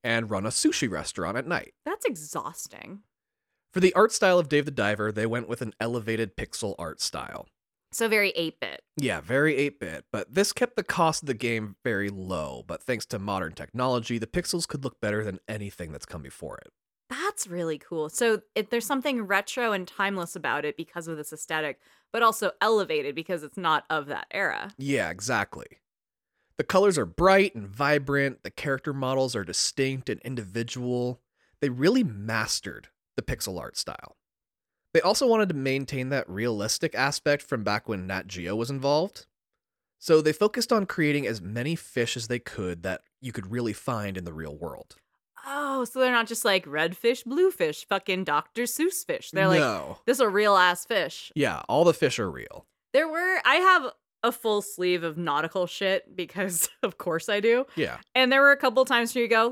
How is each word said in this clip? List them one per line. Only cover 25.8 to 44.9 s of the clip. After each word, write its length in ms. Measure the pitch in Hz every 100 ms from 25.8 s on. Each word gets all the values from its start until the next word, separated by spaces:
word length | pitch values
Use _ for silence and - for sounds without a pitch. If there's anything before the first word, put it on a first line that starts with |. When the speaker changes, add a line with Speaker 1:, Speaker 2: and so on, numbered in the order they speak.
| _ _ _ _ _ _ _ _
Speaker 1:
The 80 | -
colors 320 | 190 202 165
are 80 | 95
bright 500 | 85 180 190 202 113
and 140 | 98
vibrant, 720 | 101 143 151 139 139 139 -
the 80 | -
character 400 | - 147 131 -
models 420 | 139 131 135 131
are 120 | 120 90
distinct 640 | 85 - - 135 135 123
and 100 | 107 -
individual. 960 | 127 98 107 117 127 123 123 123 123 _ _ _ _
They 80 | 143
really 340 | 123 156 262
mastered 840 | 202 101 107 113 107 - 98 57 - _ _ -
the 60 |
pixel 360 | - 123 - 90
art 200 | 58 -
style. 400 | - - - _ _ _ _ _ _ _ _
They 60 | 165
also 260 | 175 214 262
wanted 220 | 226 202
to 80 | 147
maintain 540 | 135 135 135 139 127
that 200 | 135 -
realistic 640 | 92 117 110 107 - -
aspect 500 | 107 135 147 - 143
from 200 | - 123
back 240 | 104 104 -
when 200 | 104 90
Nat 200 | 95 92
Geo 300 | 90 87 107
was 120 | 117
involved. 560 | 139 139 147 190 - - _ _ _ _ _ _ _
So 220 | - 160
they 120 | 156
focused 400 | 151 208 254 226
on 120 | 226 196
creating 400 | - 151 147 131
as 160 | 113
many 360 | 90 113 131 165
fish 400 | - - 117 -
as 100 | 113
they 120 | 123
could 440 | - - 92 85
that 200 | 90 92 - _
you 100 | 131
could 180 | - 92
really 220 | 120 117
find 460 | 101 - 117 101 95
in 80 | 87
the 80 |
real 240 | 78 80 76
world. 400 | 85 65 -